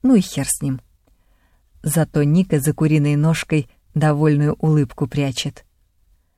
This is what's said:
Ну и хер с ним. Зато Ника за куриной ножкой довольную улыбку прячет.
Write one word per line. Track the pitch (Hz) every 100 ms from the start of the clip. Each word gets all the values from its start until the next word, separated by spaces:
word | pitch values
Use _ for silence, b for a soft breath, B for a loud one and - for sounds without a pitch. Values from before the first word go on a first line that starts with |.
Ну | 254 247
и |
хер | 180 - 135
с | -
ним. | 143 131 _ _ _ _ _ _ _ _ _ _
Зато | 156 165 151 151
Ника | 147 165 190 151
за | 143
куриной | 147 156 151 147 147
ножкой | 156 160 - 156 - _ _ -
довольную | 151 147 156 147 147 -
улыбку | 160 151 135 - 143
прячет. | 143 139 127 139 - _ _ _ _ _ _ _